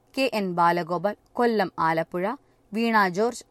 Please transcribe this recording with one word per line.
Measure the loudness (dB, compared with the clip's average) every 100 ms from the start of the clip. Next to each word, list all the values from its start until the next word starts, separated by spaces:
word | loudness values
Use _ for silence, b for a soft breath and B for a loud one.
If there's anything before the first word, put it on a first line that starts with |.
| _
കെ | -4 -2
എൻ | -2 -2
ബാലഗോപാൽ | 2 2 2 -2 -2 -4 -6 _
കൊല്ലം | 0 0 2 0 0
ആലപ്പുഴ, | 0 0 -2 -4 -4 -6 b b b
വീണ | -2 2 2 2
ജോർജ് | 2 -2 -2 -8